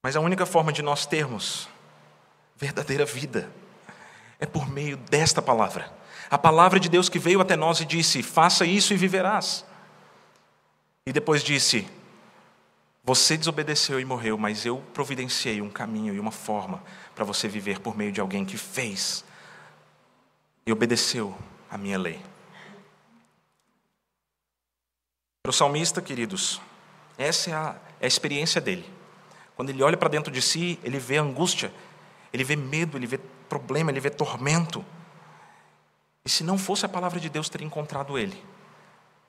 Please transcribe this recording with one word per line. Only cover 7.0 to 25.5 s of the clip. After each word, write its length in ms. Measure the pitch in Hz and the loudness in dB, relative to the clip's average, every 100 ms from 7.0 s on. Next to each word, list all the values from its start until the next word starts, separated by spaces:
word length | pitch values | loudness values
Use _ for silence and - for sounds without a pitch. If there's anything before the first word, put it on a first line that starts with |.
| 185 | 4
que 100 | 170 | 0
veio 220 | 147 190 | 4 4
até 160 | 185 165 | 6 4
nós 240 | 156 160 | 4 2
e 40 | |
disse: 380 | 156 165 160 135 | 0 0 2 0
"Faça 420 | - - 170 - | 2 6 6 6
isso 300 | 170 202 202 | 4 4 4
e 20 | 202 | 4
viverás." 680 | 185 190 185 208 - - - - - - - - - _ _ _ _ _ _ _ | 2 2 2 0 -2 -6 -8 -20 -20 -20 -20 -20 -20 _ _ _ _ _ _ _
E 80 | - | -2
depois 300 | 135 151 147 | -2 2 2
disse: 440 | 131 143 - 117 95 - - - - - - _ _ _ _ _ | 4 2 4 2 -2 -14 -20 -20 -20 -20 -20 _ _ _ _ _
"Você 340 | - 131 - 156 | 0 4 4 2
desobedeceu 640 | 160 156 147 147 - 135 | 0 -2 -2 0 0 -2
e 60 | |
morreu, 340 | 127 127 113 107 | -2 -4 -2 0
mas 260 | 107 107 | -2 -2
eu 140 | 120 127 143 | -4 -4 -6
providenciei 640 | - 135 131 127 - 127 107 | -8 -6 -4 -4 -2 -2 -4
um 80 | 104 | -6
caminho 460 | - 110 107 107 | -8 -6 -4 -4
e 60 | 98 | -4
uma 100 | 107 | -6
forma 520 | 107 - 107 95 95 - - - - | -8 -6 -4 -4 -10 -12 -20 -20 -6
para 80 | |
você 240 | 104 101 110 | -4 -2 -4
viver 320 | 104 98 95 | -4 -6 -6
por 160 | 117 107 | -6 -4
meio 160 | 104 | -4
de 80 | 101 | -4
alguém 240 | 95 98 | -4 -4
que 120 | 95 107 | -4 -8
fez 680 | - - 120 95 - - - - - - - - _ _ _ _ _ _ _ _ | -8 -6 -6 -4 -4 -6 -10 -20 -20 -20 -20 -20 _ _ _ _ _ _ _ _
e 80 | - | -2
obedeceu 640 | 110 117 117 - 123 104 95 - - - | 0 2 2 0 -2 -6 -8 -18 -20 -16
a 80 | 104 | -10
minha 220 | 98 98 | -4 -2
lei." 240 | 87 80 - - - - - - - _ _ 233 _ _ _ _ _ _ _ _ _ _ _ _ _ _ _ _ _ _ _ _ _ _ | -4 -6 -16 -20 -20 -20 -20 -20 -20 _ _ _ _ _ _ _ _ _ _ _ _ _ _ _ _ _ _ _ _ _ _ _ _ _
Para 80 | - | -2